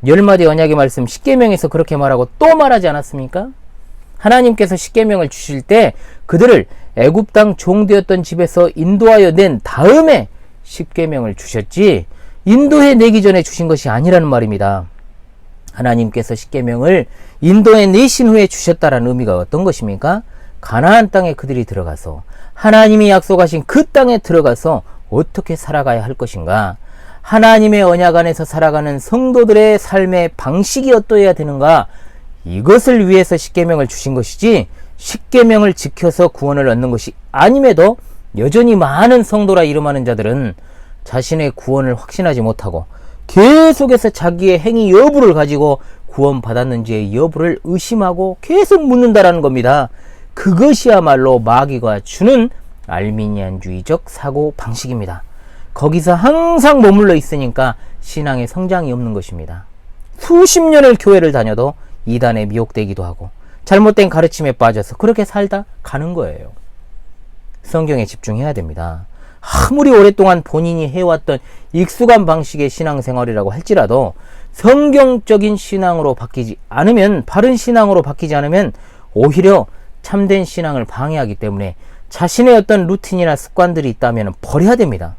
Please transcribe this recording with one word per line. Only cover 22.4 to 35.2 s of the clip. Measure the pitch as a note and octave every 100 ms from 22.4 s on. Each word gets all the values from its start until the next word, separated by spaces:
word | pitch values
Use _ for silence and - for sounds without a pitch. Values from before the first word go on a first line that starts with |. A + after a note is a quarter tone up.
| -
하나님이 | - G#3+ A3 A3 G#3+ G#3
약속하신 | F#3+ - F#3 F3 D#3+ D3
그 | C#4 D#4
땅에 | C#4+ B3+ A#3
들어가서 | - F3 C3+ A#2+ E3 C#3+ - - -
어떻게 | A2 D#3+ - - D#3+
살아가야 | - D3+ C3+ A#2
할 | G#2+
것인가? | C3 A#2 F#2+ E2 G#2 G2+ F#2 - - - -
하나님의 | - A3 A3+ A3+ G#3+ G#3
언약 | F#3 F3 F3+ E3
안에서 | E3+ D#3+ D#3+
살아가는 | D#3 D#3+ D3+ D3+ C#3+
성도들의 | - A#3 B3+ B3 A#3 G#3 G#3+ G#3+
삶의 | - G3 F#3+ F#3 E3+ -
방식이 | - E3 G3 - C4+
어떠해야 | A#3 G#3 A3 G3
되는가? | F3 D3+ C#3 C#3+ D#3+ - - - - - -
이것을 | - F2+ B2 A3+ B3 B3 F#3+
위해서 | F#3+ F#3 E3+
십 | -
계명을 | - E3+ E3 C3+
주신 | - -
것이지 | C3 A2+ - G#3+ G#3 G2 - - -
십 | - -